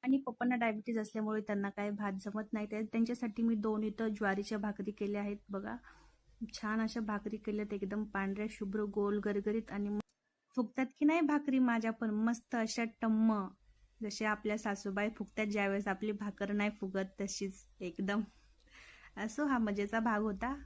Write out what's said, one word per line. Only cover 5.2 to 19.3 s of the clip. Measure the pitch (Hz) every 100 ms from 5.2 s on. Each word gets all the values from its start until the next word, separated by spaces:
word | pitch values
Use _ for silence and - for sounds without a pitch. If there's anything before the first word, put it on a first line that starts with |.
आहेत | 202 202 -
बघा. | 196 208 240 - - - _ _ - 220
छान | - 214 220
अशा | 220 233
भाकरी | 214 208 202 214
केल्यात, | - 208 208
एकदम | 202 196 208
पांढऱ्या | 214 196 196 196 214
शुभ्र | - 202 208
गोल | 208 208 202 208
गरगरीत | 202 208 202 220 220
आणि | 202 202
म-, | 208 - _ _ _ _ -
फुगतात | 240 - 262
की | _
नाही | 294 330
भाकरी | 294 294 294 262
माझ्या | 254 233 226
पण | 220 220
मस्त | 208 226 233 -
अशा | 240 220 -
टम्म, | 226 - 226 220 226 214 185 - _ _ - _
जसे | 214 202
आपल्या | 214 208 214 214
सासूबाई | 220 196 202 196 208 214
फुगतात | 202 - 214
ज्यावेळेस | 208 202 196 202
आपली | 190 214
भाकर | 208 208 196 202
नाही | 208 208
फुगत | 214 196 190 190 -
तशीच | 196 - 196 190 - _
एकदम. | 180 170 196 208 202 - - _ - - - - - -
असो, | 220